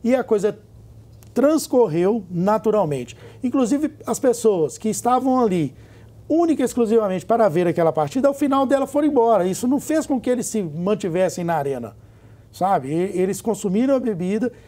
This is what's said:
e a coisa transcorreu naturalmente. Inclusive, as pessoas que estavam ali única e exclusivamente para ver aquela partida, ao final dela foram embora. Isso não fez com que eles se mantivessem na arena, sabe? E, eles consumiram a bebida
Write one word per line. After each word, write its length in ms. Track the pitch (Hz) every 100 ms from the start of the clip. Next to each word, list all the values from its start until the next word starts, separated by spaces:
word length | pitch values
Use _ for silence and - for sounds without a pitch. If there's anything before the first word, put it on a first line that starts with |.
e 120 | 226 254
a 80 |
coisa 340 | 226 214 202 - - - - - - - -
transcorreu 880 | - 277 320 - 254 226 156 180 233 185
naturalmente. 880 | 175 190 214 220 208 170 139 123 - - -
Inclusive, 480 | 254 269 240 277 302 - -
as 140 | 233
pessoas 580 | 262 233 220 190 151 -
que 100 | 220
estavam 520 | 202 233 254 262 254
ali 300 | 233 180 147 - - - - - -
única 320 | 311 339 285
e 40 | 240
exclusivamente 600 | - 226 226 208 185 -
para 240 | 233 214
ver 180 | 160 170
aquela 240 | 165 165
partida, 360 | 156 143 269 269
ao 60 |
final 320 | 277 285 269 262
dela 200 | 269 269
foram 200 | 285 302
embora. 380 | 277 233 214 180
Isso 220 | 185 247
não 120 | 269
fez 260 | - 311 311
com 160 | 262
que 80 | 247
eles 160 | 247 -
se 160 | 220
mantivessem 800 | 175 147 180 208 202 165 185 185
na 120 | 170 160
arena, 400 | 139 131 113 - - - - - -
sabe? 380 | - 185 185 131
E, 300 | 160 190 180
eles 220 | 190 196
consumiram 540 | - 202 202 190 262 269
a 40 |
bebida 520 | 233 185 180 208 240 -